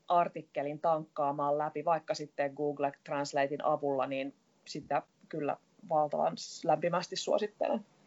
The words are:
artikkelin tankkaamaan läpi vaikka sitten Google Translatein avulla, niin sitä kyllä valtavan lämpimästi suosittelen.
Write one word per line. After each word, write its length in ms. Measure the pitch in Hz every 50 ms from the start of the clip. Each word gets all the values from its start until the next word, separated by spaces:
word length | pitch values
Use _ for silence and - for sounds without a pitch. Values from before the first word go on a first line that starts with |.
| _ -
artikkelin 720 | 175 175 170 170 - 165 151 _ - 151 139 143 151 147
tankkaamaan 800 | - 170 160 156 160 - - - 147 143 147 151 143 147 147 151
läpi 260 | 151 156 - 151 143
vaikka 300 | 170 165 156 - - 156
sitten 380 | - 151 143 _ - 143 139 135
Google 400 | 139 151 147 143 143 143 139 - - _
Translatein 600 | - 151 143 143 143 - 143 139 139 147 139 -
avulla, 420 | - 151 147 147 143 139 131 131
niin 280 | 135 135 135 135 139 - _ _ _ _ _ _
sitä 380 | - - - - - 139 156 - _ _ _ _ -
kyllä 280 | - 135 143 139 - - _ _ _ _ - -
valtavan 480 | 165 151 151 147 160 156 151 165 170 - - - - - -
lämpimästi 520 | 165 151 156 165 170 170 180 175 - 180
suosittelen. 680 | - - - - - 214 208 - - - - - 208 - _ _ _ _